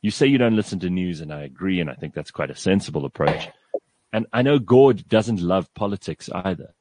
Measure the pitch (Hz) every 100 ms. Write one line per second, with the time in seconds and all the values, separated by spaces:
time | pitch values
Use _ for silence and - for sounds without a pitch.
0 | 107 - 139 135 120 110 104 95 90 90
1 | 90 80 78 76 71 65 95 90 80 65
2 | 73 76 73 - 71 69 - 98 - 76
3 | 69 - 73 - - _ _ - _ _
4 | _ 110 113 117 131 143 113 127 135 107
5 | - - 107 107 87 95 87 - 101 101
6 | - 80 - 87 92 87 - _